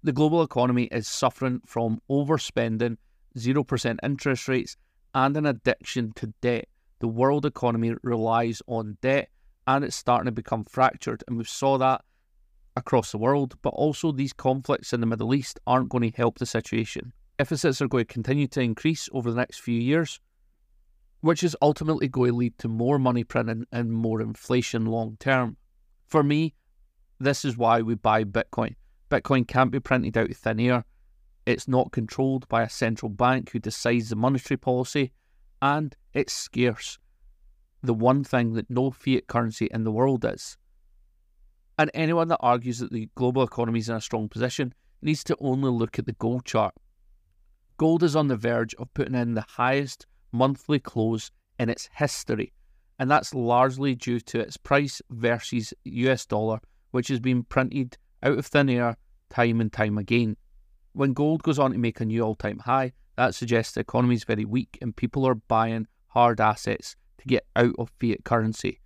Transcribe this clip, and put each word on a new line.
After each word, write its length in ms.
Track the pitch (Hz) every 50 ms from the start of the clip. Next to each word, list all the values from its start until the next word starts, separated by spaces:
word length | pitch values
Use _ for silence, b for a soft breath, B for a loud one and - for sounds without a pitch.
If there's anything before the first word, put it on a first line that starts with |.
| -
The 100 | 156 135
global 300 | 123 151 156 156 170 165
economy 420 | - - 127 123 123 123 123 123
is 240 | 110 - 120 107 -
suffering 520 | - - - 127 - - 131 131 123 127 -
from 340 | - - 120 117 117 110 113 _ _
overspending, 880 | 139 139 147 139 160 147 - - - - 117 117 113 110 120 120 117 - _ _ _ _ _ _ _ 123
zero 260 | 113 120 131 143 139
percent 360 | - - 120 - 120 117 - -
interest 460 | 127 143 139 - 143 135 123 - -
rates, 280 | 131 127 - - - _ _ _ _ _ _ _ _
and 220 | 135 131 139 143
an 100 | 151 151
addiction 680 | 147 135 110 _ - 117 - - - - 127 120 110 107
to 180 | - - 110 107 _ -
debt. 260 | 123 120 113 - _ _ _ _ _ _ _
The 80 | - 117
world 360 | 113 113 123 135 143 147 139
economy 500 | 147 - - - 123 117 113 113 117 117 - _
relies 600 | 123 120 113 110 113 113 117 117 117 113 - -
on 320 | - 120 113 110 107 104 - -
debt, 280 | 131 135 143 - - _ _ _ _ _ _ _
and 180 | - 131 139 143
it's 120 | - -
starting 300 | - - - 123 120 -
to 60 | 123 113
become 320 | 110 110 - - 113 107
fractured, 600 | - - - 131 131 - - - - 117 107 -
and 100 | - 127
we 80 | 117 113
saw 320 | - - - - 135 139 131
that 240 | 131 131 131 - - _ _ _ _ _ _ _ _ _ _ _ _ _ _
across 360 | - 123 - - 127 110 - -
the 60 | 107
world, 380 | 107 123 139 143 139 127 - - -
but 80 | -
also 420 | - - - 156 147 - - 165 147
these 200 | 131 139 135 -
conflicts 600 | _ - 135 131 135 127 - 147 - - - -
in 80 | 120
the 60 | 117
Middle 280 | 113 113 107 107 113 131
East 240 | 143 131 - - - -
aren't 220 | - 123 127 127 -
going 220 | - 127 120 113
to 60 | 110
help 220 | - 120 117 110 -
the 80 | 123
situation. 680 | 120 - 117 117 - - 113 117 110 - - - 123 - _ _ _ _ _
Deficits 440 | 143 - 170 143 - 165 135 - 147
are 60 | 123
going 160 | - 131 117
to 80 | - -
continue 340 | 120 110 - 135 147 143 131
to 120 | - -
increase 480 | 127 120 110 - - 156 165 - - - -
over 180 | 135 117 120
the 60 | 117
next 240 | 120 123 - - -
few 200 | - - 120 117
years, 400 | 117 123 143 160 165 147 - - _ _ _ _ _ _ _ _ _ _ _ _ _ _ _ _ _ _ _ _
which 220 | - 156 170 - -
is 140 | 175 151 - -
ultimately 440 | 147 151 - 160 156 160 - -
going 240 | 139 127 131 123 123
to 60 | 120
lead 220 | 120 123 120 - _
to 100 | - 113
more 300 | 110 110 117 123 143 147
money 260 | 131 127 123 120 113
printing 420 | _ - 123 113 113 113 113 120 - -
and 180 | 120 120 113
more 300 | 113 113 113 113 110 110
inflation 640 | 110 110 110 - - - 123 127 120 - - 120 113
long 300 | 113 113 113 113 110 110 -
term. 380 | - 135 135 131 123 117 107 - _ _ _ _ _ _ _ _ _
For 160 | _ - 160 147
me, 320 | 143 147 151 160 160 - _ _ _ _ _ _ _ _ _ _ _ _ _
this 260 | 131 135 143 - -
is 120 | 143 120
why 240 | 117 120 113 113 120
we 140 | 113 110 117
buy 300 | 107 _ 110 107 110 110
Bitcoin. 500 | 101 98 117 - _ - - 113 113 113 - - _ _ _ _ _
Bitcoin 360 | - 135 - - 139 131 120
can't 240 | - - 127 131 127
be 100 | 123 139
printed 360 | 113 - 135 127 - 67 107
out 140 | 117 113 -
of 60 | 120
thin 240 | - - - 110 107
air. 240 | 117 123 127 120 107 _ _ _ _ _ _ _ _ _ _ _ _
It's 220 | - 120 - - -
not 240 | 127 127 131 - -
controlled 560 | - 113 110 - - 135 135 135 131 127 _
by 140 | - 113 117
a 60 | 107
central 400 | - - - 113 113 110 - 117
bank 420 | 104 98 123 123 131 131 110 -
who 80 | - 117
decides 500 | - 110 110 - - 120 120 120 113 110
the 80 | 120
monetary 420 | 107 113 127 139 131 - - 143 127
policy, 540 | - - 127 123 131 - - 143 139 127 _ _ _ _ _ _ _ _ _ _ -
and 320 | 139 143 151 156 143 - _ _ _ _
it's 200 | 135 143 - -
scarce. 680 | - - - - 120 123 123 107 - - - - - _ _ _ _ _ - - _ _ - _ _ _ _ _ _ -
The 120 | 127 120
one 300 | 110 110 123 131 139 139
thing 300 | - - 127 120 117 113
that 140 | 113 104 _
no 220 | 127 123 131 135
fiat 360 | 127 - - - 131 123 -
currency 420 | _ - 120 120 113 107 - 113 - -
in 120 | 113 110
the 80 | 110 107
world 320 | 110 123 135 135 123 110
is. 320 | 113 104 - - - - _ _ _ _ _ _ _ _ _ _ _ _ _ _ _ _ _ - - _ _ _ _ _ -
And 120 | 156 151 -
anyone 340 | - 160 156 165 170 165 165
that 100 | 170 -
argues 380 | - 120 120 123 120 123 123 120
that 140 | 127 - -
the 160 | 120 110 110 _
global 280 | - 127 123 127 131 131
economy 380 | 117 - - 120 117 113 117
is 80 | 110 113
in 80 | 117
a 40 | 110
strong 280 | 107 - - 113 110 107
position 440 | - 113 117 123 - - 147 123 - _ _ _ _ _ -
needs 220 | 147 156 147 -
to 120 | - - -
only 300 | - 139 131 135 139 131
look 280 | 123 117 113 113 - -
at 80 | -
the 60 | - 113
gold 320 | _ - 113 120 127 123
chart. 300 | - - 110 107 95 - - _ _ _ _ _ _ - _ _ _ _ _ _ _ _ _ _ _ _ _
Gold 240 | 156 160 165 170 165
is 120 | 170 143
on 140 | 156 151 143
the 80 | 131
verge 380 | 110 104 120 117 117 117 110 -
of 160 | - 131 - _
putting 220 | - 143 - 131
in 180 | 123 120 117 117
the 100 | 110 104 -
highest 580 | - - 123 123 135 139 143 131 - - - _ _ _ _ _
monthly 480 | - 117 127 135 139 - - - 147 143
close 520 | - - - 117 110 113 113 110 - - _ _ _ _ _ _
in 100 | 123 113
its 200 | 117 - - - _
history, 600 | - 151 139 - - - - 117 107 107 - _ _ _ _ _ _ _ _ _ _
and 120 | 135 127
that's 240 | 147 151 - - -
largely 600 | 135 120 117 120 120 127 135 131 135 139 143 131
due 260 | 120 - - 120 120
to 200 | - - - 117
its 160 | 110 - -
price 460 | - _ - 135 139 147 139 - - - _
versus 640 | 131 113 113 117 117 120 - - - 120 110 - - _ _
U 260 | 143 - 120 123 131
S 160 | 131 120 -
dollar, 340 | _ - 107 110 110 110 110 - _ _ _ _ _ -
which 160 | 127 123 -
has 120 | 139 123
been 240 | 117 131 127 123 120
printed 540 | _ - 139 131 127 - 139 131 123 - - _ _ _ _ -
out 160 | 135 143 113
of 80 | 135
thin 220 | - - 151 143 135
air 280 | 123 123 120 120 117 _ _ _ - _ _ _
time 300 | - - 120 117 117 117
and 120 | 113 107 -
time 260 | - 110 107 104 107
again. 380 | 101 - 120 120 120 110 104 - _ _ _ - - _ _ _ _ _ _
When 200 | - 139 139 131
gold 300 | 135 143 151 160 160 -
goes 160 | - 151 139
on 140 | 143 135 120
to 60 | -
make 220 | 120 117 110 -
a 40 | 123
new 180 | 110 110 113 117
all-time 380 | 110 110 - - 110 104 107
high, 320 | - - 123 135 131 127 127 _ _ _ _
that 180 | - 127 123 -
suggests 400 | - - 117 117 117 113 - -
the 60 | -
economy 340 | 110 - - 120 123 123 123
is 80 | 113 -
very 220 | - 110 104 107
weak 340 | 104 104 127 - - - -
and 140 | - 120 110
people 320 | - - 113 - 143 135
are 80 | 131 127
buying 540 | 110 - _ 120 110 113 113 113 113 110 - _ _ _
hard 340 | _ _ 120 120 120 117 107
assets 540 | 113 107 107 - - - 104 - - - - _ _ _ _ _
to 80 | -
get 200 | 131 127 117 - _ _
out 180 | - 120 120 - -
of 120 | 117 117 _ _
fiat 240 | - 117 104 - -
currency. 560 | - 123 117 110 110 110 - - - - - -